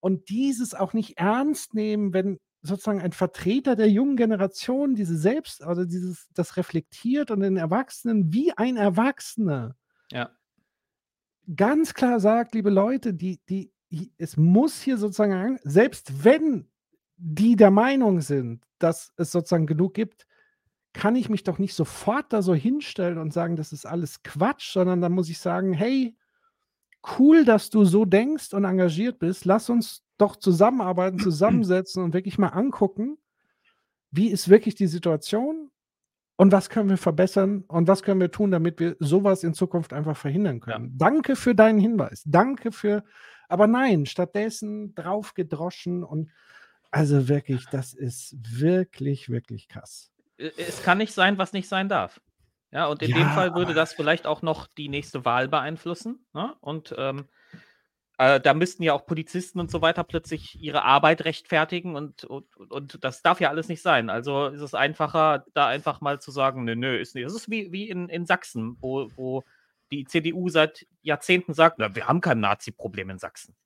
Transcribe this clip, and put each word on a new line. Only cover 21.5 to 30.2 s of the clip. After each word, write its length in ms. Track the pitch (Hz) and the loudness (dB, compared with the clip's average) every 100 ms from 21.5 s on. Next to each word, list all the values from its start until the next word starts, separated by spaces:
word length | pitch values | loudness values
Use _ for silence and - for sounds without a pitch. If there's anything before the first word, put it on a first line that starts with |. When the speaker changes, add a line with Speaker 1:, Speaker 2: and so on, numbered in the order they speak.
| 175 | -4
Speaker 1:
nicht 160 | 196 | -4
sofort 580 | - 156 - - 247 - | -4 -6 -4 -2 -2 -2
da 100 | 220 | -2
so 120 | 185 | 0
hinstellen 640 | 165 214 285 285 - 180 170 | 0 0 -2 -6 -6 -4 -4
und 140 | 160 | -6
sagen, 240 | 156 170 170 | -4 -4 -4
das 160 | 156 | -6
ist 140 | 151 - | -12 -8
alles 360 | 170 165 - | -6 -6 -10
Quatsch, 500 | - 147 202 285 - | -16 -2 -2 -2 -6
sondern 280 | 190 185 180 | 0 2 2
dann 120 | 175 | 0
muss 160 | 185 165 | 0 -2
ich 80 | 165 | -6
sagen, 340 | 180 175 190 | -4 -2 -2
"Hey, 440 | 170 220 269 247 226 _ _ _ _ _ _ _ _ - - | 0 0 0 -2 -6 _ _ _ _ _ _ _ _ -14 4
cool, 260 | 269 320 | 8 8
dass 260 | 262 220 - | 8 4 4
du 140 | 220 | 4
so 200 | 196 190 | 6 6
denkst 480 | 214 190 247 302 - | 4 4 2 -4 -6
und 120 | 196 | -4
engagiert 540 | 196 185 180 160 233 240 | 0 2 0 0 -4 -4
bist. 240 | 165 185 | -6 -4
Lass 260 | 180 208 226 | 2 0 2
uns 340 | 240 220 - _ | -2 -2 -10 _
doch 200 | _ | _